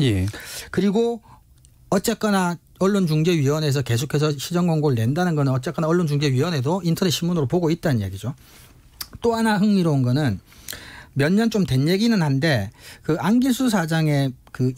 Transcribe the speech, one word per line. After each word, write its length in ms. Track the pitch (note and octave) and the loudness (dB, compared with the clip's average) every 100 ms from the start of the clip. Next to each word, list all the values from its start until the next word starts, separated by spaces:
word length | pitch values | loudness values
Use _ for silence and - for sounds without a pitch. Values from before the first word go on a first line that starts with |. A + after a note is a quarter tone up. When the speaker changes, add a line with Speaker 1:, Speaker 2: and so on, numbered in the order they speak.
Speaker 1:
예. 260 | C#3 G2 G2 - - - - | 2 2 -2 -6 -14 -14 -6
Speaker 2:
그리고 520 | - G3+ G#3 A#3 A#3 - - _ _ - _ - | -2 0 2 0 -2 -12 -20 _ _ -20 _ -4
어쨌거나 680 | F#3+ - G#3 G#3+ G3 F3+ E3+ _ - | -2 -2 -2 0 2 0 -4 _ -2
언론중재위원회에서 1040 | F#3+ G3+ E3+ D#3 D#3+ E3+ C3+ D#3 D3+ C#3 | 0 2 2 2 2 2 2 2 0 -2
계속해서 560 | B2 A#2+ C#3+ D3 D3+ D3 | 0 -2 0 0 0 -2
시정공고를 580 | - F3 F3 D#3 D3 A#2 | -4 -2 0 2 0 0
낸다는 400 | A2+ D3+ F3+ D3+ | 0 0 0 0
거는 160 | C#3 | 0
어쨌거나 360 | C3 D3 E3 D#3 | 0 -4 -4 0
언론중재위원회도 920 | F3 D#3+ C#3+ D3 B2+ E3+ D3+ B2+ F#3+ | 0 2 0 0 0 0 -2 -2 -2
인터넷신문으로 640 | F3 E3 F#3+ - E3+ F3 C3+ | -2 0 0 -2 -2 -2 0
보고 240 | F3 D#3+ | 0 0
있다는 300 | E3+ E3+ A#2+ | 0 0 -2
얘기죠. 340 | G2 F#2+ A2+ - - - - - - - - - | -2 -6 -10 -10 -16 -20 -20 -20 -20 -18 -18 -4
또 120 | A#3 A3+ | -2 0
하나 220 | A3+ G#3 | 2 2
흥미로운 460 | G#3+ G3 E3 C#3 | 4 4 2 2
거는 360 | B2 C3+ C#3 F#2+ - - - - - - - | 2 2 0 -2 -8 -20 -16 -16 -16 -20 -10
몇 200 | C3+ D3 | -2 2
년 160 | G3+ A3+ | 2 2
좀 160 | A3 E3 | 0 0
된 220 | C3 D3+ | 2 2
얘기는 340 | G3 A#3 G#3+ | 2 2 2
한데 480 | D3+ C3+ D#3+ A#2+ G2+ - - - | 2 0 2 0 -2 -10 -20 -16
그 140 | - D#3+ | -4 -2
안길수 500 | E3 A#3+ C4 A#3 B3+ | 2 2 2 0 0
사장의 600 | G3+ D#3+ D#3+ D#3 C#3+ C3+ B2+ - | 0 0 0 2 2 0 -4 -18
그 200 | - B2+ | -4 -2